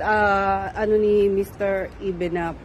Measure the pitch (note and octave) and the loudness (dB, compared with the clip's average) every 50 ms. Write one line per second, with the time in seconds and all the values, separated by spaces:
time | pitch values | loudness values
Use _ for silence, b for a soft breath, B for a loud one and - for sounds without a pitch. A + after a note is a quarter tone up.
0 | - G#3 G#3+ G#3+ G#3 G3+ G3 G3 G3 G3 G3 G3 G3 - - - A3 G#3 G#3+ G#3+ | -2 0 2 2 4 4 2 2 2 0 0 -2 -2 -6 -4 -2 0 2 2 4
1 | G#3+ G#3 G#3 G#3 G3+ G3+ G3 G3 G3 G3 - - G3+ G3 G3 F#3+ F#3 - - - | 4 4 4 4 4 4 2 0 -2 -4 -4 -4 -2 -2 -2 -2 -4 -6 -10 -8
2 | G3 G3 F3+ E3+ F3+ F3 E3+ F3 E3+ E3 D#3 - | -6 -6 -4 -4 -4 -4 -2 -4 -4 -4 -6 -10